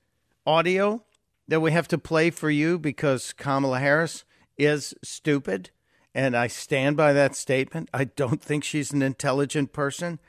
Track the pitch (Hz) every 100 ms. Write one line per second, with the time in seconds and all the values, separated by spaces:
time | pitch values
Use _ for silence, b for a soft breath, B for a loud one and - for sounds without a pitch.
0 | _ _ _ _ - 160 165 185 202 226
1 | - _ _ _ - 160 160 165 - 165
2 | - 160 165 - 156 147 160 175 147 -
3 | 151 131 - - 143 139 139 127 139 147
4 | 165 - - b b - 147 151 - -
5 | - - 156 143 135 190 - _ _ _
6 | _ 127 135 120 120 - - 139 135 147
7 | 151 143 139 - - 131 135 160 - 127
8 | 135 - 131 151 - 147 - 151 135 143
9 | 135 127 139 131 143 156 135 - 139 -
10 | 175 165